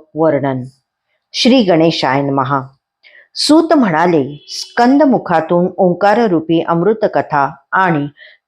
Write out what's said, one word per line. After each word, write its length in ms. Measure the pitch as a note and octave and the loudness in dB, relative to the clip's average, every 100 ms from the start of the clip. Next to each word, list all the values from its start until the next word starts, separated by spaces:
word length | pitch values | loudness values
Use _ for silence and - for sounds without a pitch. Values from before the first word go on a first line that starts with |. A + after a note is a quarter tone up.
| - D3+ | -8 -2
वर्णन. 460 | D#3+ C#3+ C3+ C3 B2+ _ _ _ _ _ _ | 0 0 -2 -6 -8 _ _ _ _ _ _
श्री 300 | - A#3+ C4 | -2 2 2
गणेशाय 580 | F#3+ E3 E3 D#3+ C#3+ C3+ | 2 2 2 0 -2 -2
नमः. 400 | C#3+ C#3 C3 C#3 C3 _ _ _ _ - _ - | -2 -2 -2 -4 -6 _ _ _ _ -20 _ -6
सूत 380 | - D#4 E4 | 2 2 2
म्हणाले, 720 | D#4+ A3 D#3 F3+ E3 B2+ D3 - | 2 2 0 2 0 -2 -8 -16
स्कंद 540 | - - - A#3+ C#4 | -16 -10 0 2 4
मुखातून 640 | D4+ G#3+ - E3 D#3+ F3 F3+ - | 2 0 0 -2 0 0 0 0
ओंकार 420 | F#3 F3 G3+ G#3+ | 0 2 0 2
रूपी 420 | A#3 E3 D#3+ E3 | 0 0 0 -2
अमृत 440 | - E3+ F#3 A3 G#3+ | 0 -2 0 0 -2
कथा 420 | D3 - D3 C#3 D#3+ - | -2 -2 -2 -2 -6 -6
आणि 360 | F#3 F#3 D#3 C#3+ - - _ | -2 0 0 -4 -10 -20 _